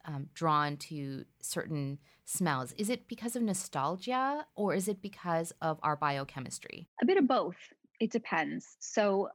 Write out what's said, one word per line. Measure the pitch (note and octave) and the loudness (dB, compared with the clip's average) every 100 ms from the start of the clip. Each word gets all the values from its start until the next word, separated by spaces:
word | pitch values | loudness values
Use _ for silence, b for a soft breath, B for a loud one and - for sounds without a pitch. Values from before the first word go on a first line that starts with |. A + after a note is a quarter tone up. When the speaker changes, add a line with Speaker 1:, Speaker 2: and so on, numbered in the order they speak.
| - | -8
Speaker 1:
um, | C#3+ C#3 | -6 -8
drawn | - E3 D3+ D3 C#3+ | -2 2 4 2 -2
to | - D3+ C#3 C3+ - _ | -8 -6 -6 -8 -10 _
certain | - F3 - D3+ C#3 C#3+ b b | -6 -4 -2 -2 -4 -6 b b
smells? | - - F3 C3+ B2 - | -8 0 2 0 -2 -4
Is | G#3 | -2
it | A#3+ - | -2 -6
because | A3+ A#3 A#3+ | -8 -6 -2
of | |
nostalgia | A3+ F#3 - D3 C#3 F#3 A#3+ B3+ C4+ D4 D4+ | 0 0 -2 -2 0 -2 -2 0 0 -2 -6
or | - G3+ | -2 2
is | E3+ F#3+ | 2 0
it | F#3+ | -4
because | G3+ - F3+ E3 E3 - | -8 -8 0 0 0 -2
of | D#3+ D#3 | -2 0
our | D3+ D3 | 0 2
biochemistry? | D3 C#3 C#3 C#3 B2 - - - E3+ - | 2 0 -4 -8 -8 -10 -12 -14 -14 0
Speaker 2:
A | |
bit | A#3+ F#4+ | 4 6
of | B3+ | 6
both. | B3+ E3 - - _ _ - | 4 2 -4 -16 _ _ -4
It | A3+ | -2
depends. | A#3 - E3 D3 B3+ - - | 0 0 0 0 -4 -8 -14
So | - - G#3 G3 G3 | -2 2 4 4 0